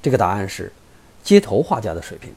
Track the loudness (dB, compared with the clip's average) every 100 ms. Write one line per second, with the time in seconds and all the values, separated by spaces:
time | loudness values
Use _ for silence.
0 | 2 2 2 0 -4 -8 -12 -14 -20 -20
1 | -20 -18 4 4 4 -2 0 -2 -4 -6
2 | -10 -16 -18